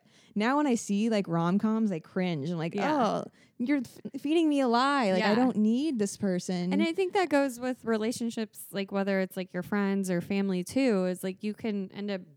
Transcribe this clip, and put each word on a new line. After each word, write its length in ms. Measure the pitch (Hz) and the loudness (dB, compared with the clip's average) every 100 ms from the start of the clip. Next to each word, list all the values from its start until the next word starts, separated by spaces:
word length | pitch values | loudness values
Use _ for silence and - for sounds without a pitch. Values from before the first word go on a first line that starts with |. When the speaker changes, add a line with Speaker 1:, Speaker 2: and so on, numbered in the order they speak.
| _ _ _ | _ _ _
Speaker 1:
now 220 | - 220 285 | -2 0 2
when 100 | 302 | 2
I 80 | |
see, 360 | 233 - 202 226 | 0 0 0 2
like, 180 | 220 185 | 0 0
rom-coms, 640 | 170 170 196 220 220 220 | 0 2 2 2 0 0
I 80 | 165 | -2
cringe. 500 | - - 180 160 139 | -6 -2 -2 -2 -4
I'm 80 | 175 | -4
like, 160 | 160 | -4
Speaker 2:
Yeah. 220 | 202 262 302 220 175 | -2 0 2 2 0
Speaker 1:
"Oh, 20 | - - _ - | -6 -12 _ -6
you're 200 | 247 285 | -2 0
f-, 420 | 233 - - 277 | -2 -10 -12 -6
feeding 280 | 277 320 320 | 0 2 4
me 120 | 285 | 4
a 60 | 262 | 4
lie. 440 | 233 269 285 220 | 2 2 2 2
Like, 100 | 190 | 2
I 60 | 214 | 4
Speaker 2:
Yeah. 60 | 214 | 4
Speaker 1:
don't 200 | 254 208 | 2 2
need 400 | 214 240 311 254 | 2 2 0 0
this 160 | 202 - | -2 -2
person." 560 | 202 180 - 180 175 | -2 -2 -2 -2 0
Speaker 2:
And 100 | 185 | 2
I 100 | 330 | 2
think 200 | 339 370 | 0 0
that 160 | 403 359 | 0 2
goes 320 | 285 277 240 | 2 2 -2
with 240 | 254 254 | -6 -4
relationships, 800 | 226 226 214 254 233 226 214 - - | -2 -2 0 -4 -4 -6 -8 -10 -10
like, 180 | 196 196 | -6 -4
whether 300 | 202 196 196 | -2 0 0
it's, 160 | 185 - | 0 -4
like, 160 | 185 | -6
your 100 | 180 | -6
friends 480 | 175 208 202 196 190 | -2 0 2 0 0
or 100 | 175 | -2
family 440 | 170 196 196 185 | 0 0 0 0
too, 400 | 180 254 269 196 185 | -2 0 2 2 0
is, 160 | 180 | -2
like, 220 | 190 185 | -6 -6
you 100 | 214 | -6
can 360 | 208 226 202 190 | -6 -4 -4 -6
end 180 | - 202 | -8 -6
up 120 | 190 170 | -6 -8